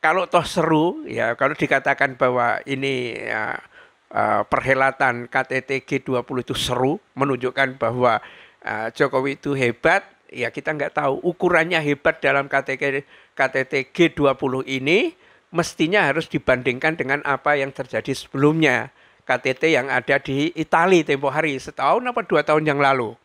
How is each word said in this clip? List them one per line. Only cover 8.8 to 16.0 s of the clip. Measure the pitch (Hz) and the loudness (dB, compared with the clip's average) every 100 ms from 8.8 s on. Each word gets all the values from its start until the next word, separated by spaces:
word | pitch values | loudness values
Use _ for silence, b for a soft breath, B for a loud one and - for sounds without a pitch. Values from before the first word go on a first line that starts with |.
| 113 - | -8 -2
Jokowi | 143 135 135 135 | 0 0 -2 -6
itu | 143 | -6
hebat, | 139 123 117 160 185 - _ _ | -2 -2 0 2 0 -2 _ _
ya | - 120 | -8 -6
kita | 131 143 | -6 -6
nggak | 151 143 | -6 -4
tahu | - 143 139 247 | -2 -2 -2 -2
ukurannya | - 180 170 165 175 | 0 2 2 2 0
hebat | 147 143 165 156 | 0 0 0 0
dalam | 143 139 139 | 0 0 0
K | 139 135 | -2 -2
T | 135 | -4
T, | 143 139 139 b b | -4 -4 -8 b b
K | - 135 | -2 0
T | 135 131 | 0 -2
T | 147 131 | -2 -4
G | - 170 | 2 2
dua | - 143 135 | 4 2 2
puluh | 139 131 127 | -2 -2 -4
ini | 135 135 180 330 - b b b | -4 2 2 2 -4 b b b
mestinya | 165 165 - 156 208 | -2 -2 0 0 2